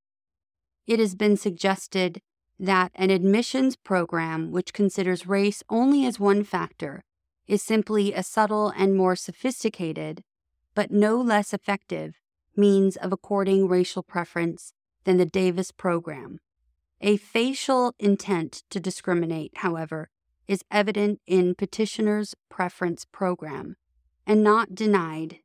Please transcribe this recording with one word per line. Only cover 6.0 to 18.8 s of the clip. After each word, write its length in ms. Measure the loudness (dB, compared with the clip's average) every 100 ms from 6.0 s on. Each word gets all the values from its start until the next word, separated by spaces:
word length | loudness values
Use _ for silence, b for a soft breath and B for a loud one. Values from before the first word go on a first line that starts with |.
| 2
as 120 | 0
one 240 | 2 2
factor 600 | 0 -4 -6 -10 -12 -12 -20 _ _ _ -2
is 160 | -2
simply 500 | 0 -2 0 0 0
a 100 | -2
subtle 500 | -4 0 0 0 -2 0
and 200 | 2 4
more 180 | 2
sophisticated, 1080 | 0 -6 -6 -6 -4 -6 -4 -8 -8 -10 -12 -18 _ _ _ _
but 160 | -6 0
no 300 | 2 2 2
less 340 | 2 0 0
effective, 640 | -6 -6 -6 -6 -10 -10 -16 _ _ _ 2
means 400 | 4 6 4 0
of 160 | -6
according 560 | -6 -4 -2 2 4 4
racial 340 | 2 0 -4
preference 720 | -6 -6 -6 -4 -4 -4 -14 _ _ _
than 120 | 2 4
the 100 | 4
Davis 440 | 2 0 0 -4
program. 720 | -4 -2 -2 -4 -14 -16 -18 _ _ _ _ _ _
A 160 | 0 0
facial 760 | 0 -2 0 -2 0 0 0 0
intent 640 | 2 2 0 -2 -4 -10 -12
to 100 | -8